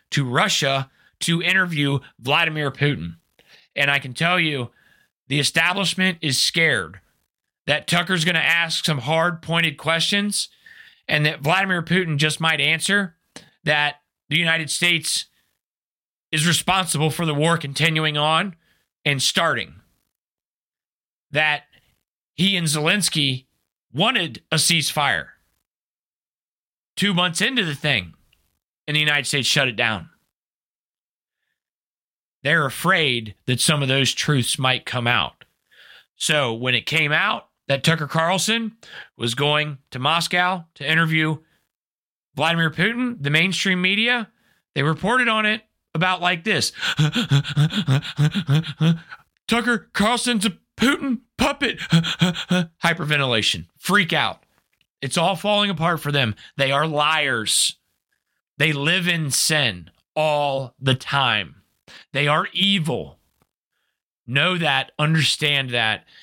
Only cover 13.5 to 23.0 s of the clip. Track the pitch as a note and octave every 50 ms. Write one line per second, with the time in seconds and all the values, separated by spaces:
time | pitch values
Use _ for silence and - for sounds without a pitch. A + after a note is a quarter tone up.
13.5 | _ _ - D3+ D3+ D3 D3 D3 C#3+ - _ _ _ _ _ - D3 E3 F3 E3
14.5 | E3 E3 D#3+ D3 - - F3 F3 F3 D#3+ - - - - - - _ _ _ _
15.5 | _ _ _ _ _ _ _ _ _ _ _ _ _ _ _ _ - D#3 D3+ F3
16.5 | D#3+ - - - F3+ F#3+ F#3 E3+ - C#3 D#3 D#3 C3+ - E3+ D#3+ D3 C#3+ D3+ E3
17.5 | E3+ E3 - C#3 C#3 - D3+ E3 D#3+ D#3 D#3 D3+ D3 D3 D3 D#3 D#3+ E3 G3 G3+
18.5 | E3+ - _ _ _ _ _ _ _ _ - D3+ C#3+ C3+ - - - F#3+ E3+ D#3+
19.5 | C#3 A#2 - - D#2+ F2+ - _ _ _ _ _ _ _ _ _ _ _ _ _
20.5 | _ _ _ _ _ _ _ _ _ _ _ _ _ _ _ _ C#3+ D3 D3+ D3+
21.5 | D3 C#3+ - _ _ _ _ _ _ _ _ _ _ _ _ _ _ - F3+ G3
22.5 | G3 F3+ E3 D#3 C#3+ D#3 D3 E3 G3 G#3